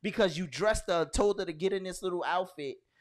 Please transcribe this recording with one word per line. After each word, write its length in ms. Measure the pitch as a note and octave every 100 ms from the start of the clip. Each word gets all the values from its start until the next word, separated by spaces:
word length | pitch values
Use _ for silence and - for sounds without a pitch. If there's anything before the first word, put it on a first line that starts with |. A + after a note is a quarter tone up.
Because 340 | G#3 G#3+ G3 D#3
you 80 | F3+
dressed 380 | B2+ G#3 G#3+ -
her, 160 | E3+ D#3+
told 340 | - G#3 G3+
her 40 |
to 80 | F3+
get 200 | D#3 F#3
in 100 | G3
this 200 | F#3 F3
little 200 | F#3 F3
outfit. 540 | C#3 F3 F#3 - C#3 - _ _